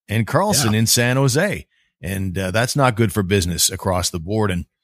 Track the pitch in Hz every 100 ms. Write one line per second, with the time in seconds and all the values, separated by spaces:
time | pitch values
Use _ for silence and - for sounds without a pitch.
0 | - 110 104 143 208 139 117 110 113 123
1 | 120 131 139 127 196 92 - _ _ _
2 | 80 98 95 90 92 107 127 143 127 110
3 | 110 107 90 101 85 80 - 95 101 90
4 | 87 90 82 107 104 90 - _